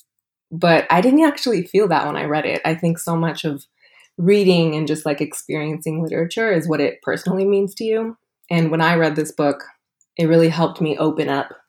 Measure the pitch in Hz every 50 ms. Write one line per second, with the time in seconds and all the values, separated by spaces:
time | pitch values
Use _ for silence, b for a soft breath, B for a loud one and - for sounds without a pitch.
0 | _ _ _ _ _ _ _ _ _ _ 170 165 180 170 165 156 - - 165 175
1 | 190 254 262 302 320 294 285 - - 254 220 175 175 - - 190 214 185 160 143
2 | - 147 147 147 147 151 147 156 147 - - - - - 165 165 - 170 165 -
3 | - 175 170 165 165 160 147 - - 160 143 143 - _ b b b b b b
4 | b b _ - 170 185 202 208 196 185 180 170 165 160 151 156 156 - - 147
5 | - 156 147 - 156 147 - - - - - 156 151 156 156 156 - 160 156 160
6 | 165 156 - 160 170 170 - 226 226 220 190 165 156 170 156 147 143 - - -
7 | - 135 - - - 180 185 190 196 196 202 196 202 196 - - 226 220 220 220
8 | 226 226 226 - _ _ _ _ _ - 170 170 165 156 156 165 160 165 175 165
9 | 160 156 151 156 151 151 - - 151 143 135 - - - - _ _ _ _ _
10 | _ _ _ - 170 160 165 165 165 165 156 165 165 151 - - 170 156 147 -
11 | 160 156 156 156 151 139 139 139 - - - - _